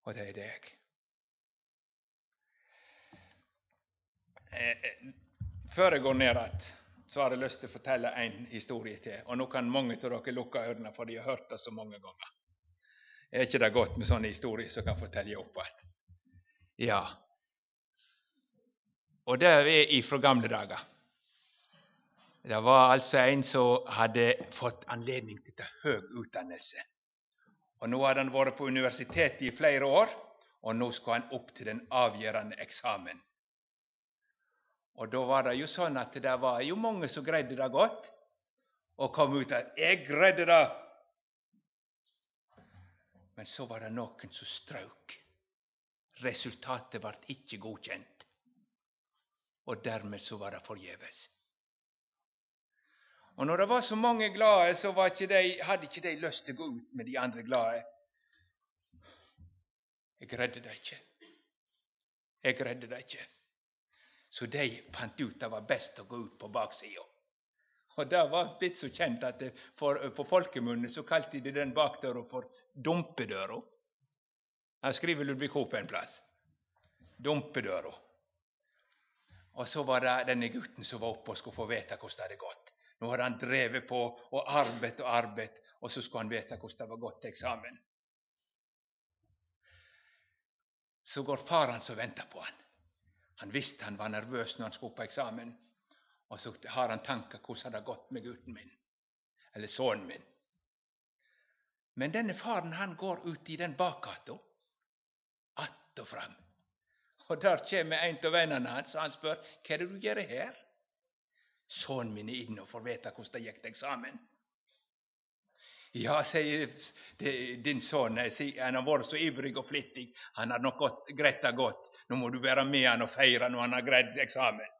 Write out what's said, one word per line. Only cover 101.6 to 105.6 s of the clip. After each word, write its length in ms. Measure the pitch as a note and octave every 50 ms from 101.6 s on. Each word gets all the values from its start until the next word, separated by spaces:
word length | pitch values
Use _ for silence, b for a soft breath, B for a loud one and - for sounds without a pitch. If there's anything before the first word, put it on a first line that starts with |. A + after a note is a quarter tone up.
| _ _ _ _ _ _ _
Men 180 | B2 C3 D3+
denne 220 | D#3+ A3+ A#3 G#3 F3+
faren, 380 | - - A3+ A#3 F#3 E3 E3
han 240 | D#3+ E3+ G3 F#3+ E3+ -
går 240 | F#3+ F#3+ F3 F#3 - E3+
ut 200 | D#3+ - - -
i 60 | D#3+
den 200 | D3+ F3 E3+ C#3 C3+
bakgata, 600 | F3+ F3 D3 - - - F#2 - _ - - - _ _ _ _ _ _ _ _ _ _ _ _ _ _ _ _ _ _ _ _ _ _ _
att 440 | -